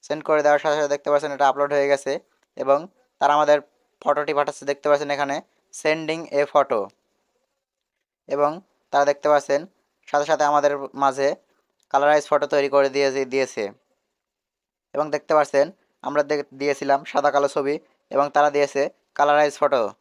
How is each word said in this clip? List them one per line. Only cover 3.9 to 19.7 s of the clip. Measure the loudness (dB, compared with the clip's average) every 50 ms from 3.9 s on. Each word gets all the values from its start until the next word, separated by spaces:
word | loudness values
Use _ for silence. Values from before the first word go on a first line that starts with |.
| _ _ -4
ফটোটি | -2 -2 -2 -2 -2 -2 -2
পাঠাচ্ছে। | -2 -2 -4 -10 -6 -6
দেখতে | -6 -4 0 2
পাচ্ছেন | 2 2 2 -4 -4
এখানে | -4 -2 -4 -4 -6 -8 _ _ _ _ _ _
sending | -4 -2 -2 -2 -2 -2 -6 -6 -6 -8 -4 -2 -2
a | -2 2 2
photo | 0 2 2 0 -4 -4 -6 _ _ _ _ _ _ _ _ _ _ _ _ _ _ _ _ _ _ _ _ _ _ _ _ _ _ _ -8
এবং | -2 -2 -2 -2 -2 -6 _ _ _ _ _ _ 0
তারা | 0 2 2
দেখতে | 0 -2 0 2 2
পাচ্ছেন | 2 2 0 -4 -4 -4 -8 _ _ _ _ _ _ _ -4
সাথে | -4 -4 0 0
সাথে | -2 0 0 2
আমাদের | 2 2 2 2 0 0 -8 -12 _ -2 -2
মাঝে | -2 0 0 -2 -2 -4 -4 _ _ _ _ _ _ _ _ _ _ -2
কালারাইজ | 0 2 4 2 2 2 0
ফটো | -2 -2 0 0 0
তৈরি | 0 0 2 2
করে | 2 2 2 0
দিয়ে-, | 0 -2 0 0 -2 -6 -4 -2
দিয়েছে | -2 -2 -2 -4 -8 -8 -8 -8 _ _ _ _ _ _ _ _ _ _ _ _ _ _ _ _ _ _ _ _ _ _ _ _
এবং | -6 -4 -4 -4
দেখতে | -8 -4 _ 2
পাচ্ছেন | 2 2 2 2 0 0 0 -2 _ _ _ _ _ -10
আমরা | -4 -2 -2 -2
দে-, | -2 -2 -4 -4 _ -10 -6
দিয়েছিলাম | -4 -4 -4 -4 0 0 0 -2 -2 -4
সাদা | -4 0 0 2 2
কালো | 2 0 0
ছবি | -2 -2 -2 -2 -4 -6 _ _ _ _ _ _
এবং | -2 -2 -2 0 2
তারা | 2 2 2 2
দিয়েছে | 0 -2 0 0 -2 -4 -4 -4 _ _ _ _ 0
কালারাইজ | 2 2 4 4 2 0 0 0
ফটো। | 0 0